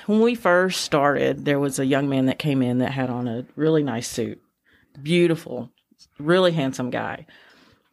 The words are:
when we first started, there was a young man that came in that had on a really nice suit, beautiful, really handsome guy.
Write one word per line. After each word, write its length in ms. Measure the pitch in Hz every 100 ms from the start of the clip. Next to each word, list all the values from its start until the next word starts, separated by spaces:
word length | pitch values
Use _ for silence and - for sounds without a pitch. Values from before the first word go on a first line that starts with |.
| -
when 140 | 214
we 140 | 233
first 460 | 247 180 175 185 185
started, 640 | - 151 143 139 135 139
there 140 | 139 143
was 200 | 143 135
a 80 | 135
young 220 | 135 139
man 180 | 135 131
that 120 | -
came 240 | 151 135
in 160 | 123 123
that 140 | 127
had 180 | 131 127
on 180 | 123 123
a 160 | 113 - -
really 260 | 156 160
nice 260 | 143 113 113
suit, 320 | - 110 - _ _ _ _ _ -
beautiful, 680 | 139 175 175 165 - 120 117 _ _ _ _ -
really 340 | 147 180 185
handsome 380 | 160 135 131 127
guy. 360 | 117 110 - - - - _ _ _ _